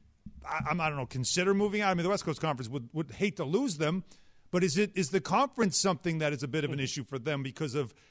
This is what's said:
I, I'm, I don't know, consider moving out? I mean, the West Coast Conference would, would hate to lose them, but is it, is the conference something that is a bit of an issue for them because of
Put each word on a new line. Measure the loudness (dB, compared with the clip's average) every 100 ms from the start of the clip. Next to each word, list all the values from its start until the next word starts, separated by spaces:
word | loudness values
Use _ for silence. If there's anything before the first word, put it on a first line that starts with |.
| -20 _ -20 -14
I, | -6 -4 0
I'm, | 0
I | 0
don't | -2
know, | -4
consider | -4 0 2 4
moving | 4 2 2
out? | 2
I |
mean, | 2
the | 2
West | 0 -2
Coast | -2
Conference | -2 -2 -4
would, | -8 -6
would | -6 -6
hate | -2 -2 0
to | 0
lose | 0 0 0
them, | 0 0 -4 -14 -20 -20 -4
but | 0
is | 2 2
it, | 2 0
is | 0
the | 0
conference | 2 2 2 2 2 4
something | 2 2 0 0
that | 0
is | 0
a | -2
bit | -2
of | -2
an | -2
issue | -2 -4
for | -6 -6
them | -2 -2
because | -4 -4 -4 -2
of | -4 -8 -20